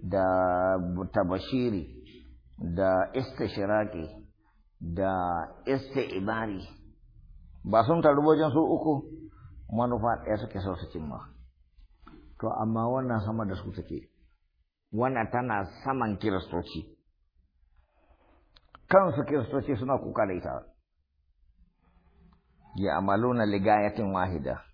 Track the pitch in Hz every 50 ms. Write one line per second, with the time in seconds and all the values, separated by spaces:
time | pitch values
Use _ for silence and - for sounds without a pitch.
0 | - 90 95 98 95 92 92 92 92 90 87 90 90 92 95 92 90 87 90 90
1 | 95 92 - 110 98 87 90 95 - - - 131 123 120 107 92 76 - - -
2 | - - - - - - - - _ - - - 90 87 85 87 95 95 92 92
3 | 92 - - 123 131 - - - 117 107 - - 98 98 104 107 107 101 - 82
4 | 80 78 - - - - _ _ _ _ _ _ _ _ _ _ - 85 85 87
5 | 95 95 95 92 90 90 87 85 80 80 - - - - 135 135 139 - - 139
6 | 120 85 92 95 95 104 110 113 113 110 101 95 92 - - - - - - _
7 | - - - - - - - - - - - - - - 101 110 113 113 165 170
8 | 151 156 143 143 147 156 156 147 160 156 147 151 165 104 143 160 - 156 151 135
9 | - - - - - - - - - - - - - - 104 110 120 123 120 113
10 | 104 117 113 110 - - 107 104 113 117 - 98 92 98 92 85 82 80 - 87
11 | 78 76 65 60 - - - - - - _ _ _ _ _ - - _ _ _
12 | - - - - - - - - - 110 104 - 113 113 113 110 113 117 123 131
13 | 131 127 120 113 101 104 110 110 110 98 95 85 - 98 92 - 85 - 80 71
14 | - - _ _ _ - _ _ _ _ _ _ _ _ _ _ _ _ - 107
15 | 120 131 135 123 113 - - 123 123 127 113 101 98 92 - - - 131 135 135
16 | 120 110 104 92 - 107 98 92 85 - - 85 85 - - 80 80 - - _
17 | _ _ _ _ _ _ _ _ _ _ _ _ _ _ _ _ _ _ _ _
18 | _ _ - _ _ _ _ _ _ _ _ - _ _ _ - - _ - 190
19 | 196 180 139 143 143 - 143 147 117 - - 139 - - 143 107 127 127 139 120
20 | - - - 123 110 98 92 90 - 78 65 64 - - - _ _ _ _ _
21 | _ _ _ _ _ _ _ _ _ _ _ _ - _ _ _ _ _ _ _
22 | _ _ _ _ - - - _ _ _ _ _ _ - - 92 98 95 73 80
23 | 98 98 98 101 117 123 123 120 110 104 101 101 95 110 107 107 104 104 104 -
24 | 110 98 95 92 90 92 90 80 69 65 62 - - -